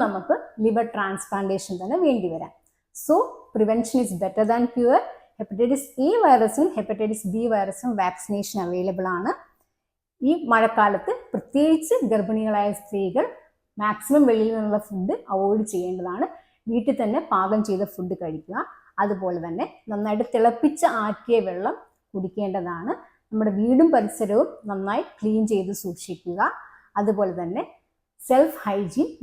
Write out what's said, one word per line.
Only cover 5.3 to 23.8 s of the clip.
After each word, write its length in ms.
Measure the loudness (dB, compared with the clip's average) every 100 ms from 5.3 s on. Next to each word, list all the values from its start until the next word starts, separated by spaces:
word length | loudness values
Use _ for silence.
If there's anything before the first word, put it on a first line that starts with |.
| -12
ഹെപ്പറ്റൈറ്റിസ് 500 | -8 0 2 0 -2 -2 2
എ 20 | 4
വൈറസിനും 480 | 6 6 4 2 0 0
ഹെപ്പറ്റൈറ്റിസ് 520 | -4 -2 -2 -4 -4
ബി 80 | -2 0
വൈറസിനും 400 | 0 -2 -4 -4 -2
വാക്സിനേഷൻ 580 | -2 -4 -6 -4 -4 -4
അവൈലബിൾ 420 | -4 -2 -2 -2 -2 -2
ആണ്. 140 | -4 -6 -8 _ _ _ _ _ _ -4 0
ഈ 20 | 0 2
മഴക്കാലത്ത് 600 | 2 4 4 2 2 -2 -6 -6
പ്രത്യേകിച്ച് 640 | -8 -2 2 4 2 2 0 2
ഗർഭിണികളായ 580 | 0 0 -2 0 0 0 -4
സ്ത്രീകൾ 460 | -6 -4 -2 0 -2 -6 _ _ _ -6
മാക്സിമം 420 | -4 -2 2 4 6
വെളിയിൽ 200 | 4 2 0
നിന്നുള്ള 240 | 0 -2 -2
ഫുഡ് 300 | -4 -2 -4 -2
അവോയ്ഡ് 320 | 0 2 2 0
ചെയ്യേണ്ടതാണ്. 540 | -4 -4 -6 -6 -4 -6 -8 _ _ -2
വീട്ടിൽ 260 | -2 0 0
തന്നെ 200 | 0 -2 0
പാകം 280 | 0 2 2 0
ചെയ്ത 160 | -2 -4
ഫുഡ് 240 | -6 -6 -6
കഴിക്കുക. 420 | -6 -8 -8 -8 -8 -12 _ -2
അതുപോലെ 360 | -2 0 -2 -4 -4
തന്നെ 220 | -6 -6 -10 -8
നന്നായിട്ട് 340 | -4 -2 -2 0
തിളപ്പിച്ച് 540 | 4 4 4 0 2 0 0
ആറ്റിയ 360 | -4 -4 0 0 0
വെള്ളം 280 | -4 -6 -6 -14 _ _ -8
കുടിക്കേണ്ടതാണ്. 800 | -8 -6 -4 -4 -4 -6 -6 -8 -10 _ -6
നമ്മുടെ 240 | -2 0 2
വീടും 280 | 4 6